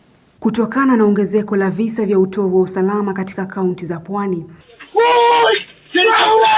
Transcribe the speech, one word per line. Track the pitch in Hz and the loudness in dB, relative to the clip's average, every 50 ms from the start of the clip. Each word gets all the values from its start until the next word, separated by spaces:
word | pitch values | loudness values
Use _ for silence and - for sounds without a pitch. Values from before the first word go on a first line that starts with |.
| _ _ _ _ _ _ _ _ | _ _ _ _ _ _ _ _
Kutokana | - 220 226 233 220 220 220 269 269 262 247 | -4 -2 -2 0 -4 -2 -2 0 2 2 4
na | 220 214 | 4 4
ongezeko | 208 202 202 202 170 196 214 208 - 214 | 2 2 2 0 0 0 -2 -2 0 -2
la | 196 196 190 | -2 0 -2
visa | 170 185 226 220 - 240 214 | -2 -2 -4 -2 -2 -2 -2
vya | 196 208 190 | 0 2 0
utovu | 190 190 - 214 196 185 185 | 0 0 -2 -4 -2 0 0
wa | 185 | 0
usalama | 185 185 185 190 185 196 208 208 208 196 | 0 0 -2 -2 -2 -2 -2 -2 -2 -4
katika | 190 196 185 190 - 202 185 | -4 -6 -8 -8 -8 -10 -10
kaunti | 190 - 196 185 180 180 180 180 | -8 -6 -4 -4 -4 -4 -6 -8
za | 156 170 160 | -10 -10 -10
Pwani, | - - 196 202 202 196 180 165 151 - - - _ - - - - - - 415 466 480 494 480 466 480 480 466 466 466 440 - - - - _ _ - - 359 427 440 440 427 415 427 440 440 440 440 - | -10 -8 -8 -6 -4 -4 -6 -6 -8 -12 -18 -20 _ -20 -20 -20 -20 -4 0 0 2 4 4 4 4 4 4 4 2 2 0 -2 -4 -10 -20 _ _ -4 -2 0 2 2 2 2 2 4 4 4 4 4 2